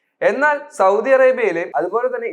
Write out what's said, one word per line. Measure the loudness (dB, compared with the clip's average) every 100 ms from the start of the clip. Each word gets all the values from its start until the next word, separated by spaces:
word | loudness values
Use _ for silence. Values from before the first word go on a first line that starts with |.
| _ _ -2
എന്നാൽ | 0 0 -2 -6 0
സൗദി | 2 2 2 4
അറേബ്യയിലെ | 4 2 -2 -2 -4 -4
അതുപോലെ | -2 -2 -4
തന്നെ | -4 -6